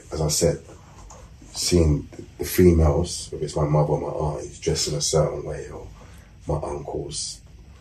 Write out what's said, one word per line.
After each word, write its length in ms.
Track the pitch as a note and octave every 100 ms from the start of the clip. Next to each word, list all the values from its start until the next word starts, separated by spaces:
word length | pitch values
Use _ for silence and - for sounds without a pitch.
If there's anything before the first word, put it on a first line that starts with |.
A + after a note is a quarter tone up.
| -
as 120 | D#2
I 60 | D#2
said, 340 | - E2+ - - - - - - - - - -
seeing 560 | - - F2 D#2 D2 -
the, 120 | - - -
the 60 | -
females, 840 | - F2+ D#2+ D#2 E2+ - - -
whether 140 | -
it's 120 | D2+ -
my 100 | D3
mother 260 | D3+ D3+
or 80 | -
my 60 | -
aunt, 360 | - - -
is 160 | - -
dressed 300 | - D2+ -
in 60 |
a 80 | D2
certain 420 | - E2 E2+ D2+
way, 240 | D2 D2 C#2
or 180 | - - - - - - - -
my 60 | D2+ -
uncles 760 | C#2+ C#2+ - - - - - - - - -